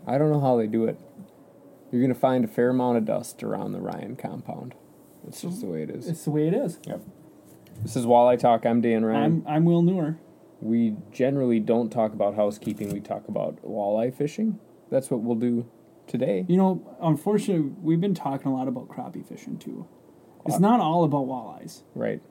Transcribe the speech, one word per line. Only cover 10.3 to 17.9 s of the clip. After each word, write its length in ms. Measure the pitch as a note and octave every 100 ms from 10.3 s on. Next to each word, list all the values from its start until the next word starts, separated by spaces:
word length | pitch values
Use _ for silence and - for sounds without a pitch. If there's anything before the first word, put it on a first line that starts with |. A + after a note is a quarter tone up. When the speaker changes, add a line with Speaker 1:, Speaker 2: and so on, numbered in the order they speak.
| - - -
Speaker 1:
We 360 | A2 A#2 A#2 G#2 -
generally 480 | - B2+ C#3 B2+ A2+
don't 300 | G#2+ A#2 A#2
talk 240 | A#2 A2
about 220 | G#2+ G#2 G#2
housekeeping. 580 | G#2 G#2 - G2+ G2+
We 60 | G2+
talk 280 | - G#2 -
about 320 | G#2 G2 -
walleye 500 | - G#2+ G2+ G#2+ A#2+
fishing. 460 | C3+ C#3+ - A3 - - - -
That's 180 | C3+ C3
what 120 | B2
we'll 140 | A#2 A2+
do 300 | A#2+ A#2+ A#2+ - _ - -
today. 400 | A#2+ C3 F#2 F#2
Speaker 2:
You 100 | F3+
know, 380 | F#3+ E3+ - -
unfortunately, 720 | E3+ D3+ - G#3 G#3 E3+ C#3 -
we've 180 | D#3+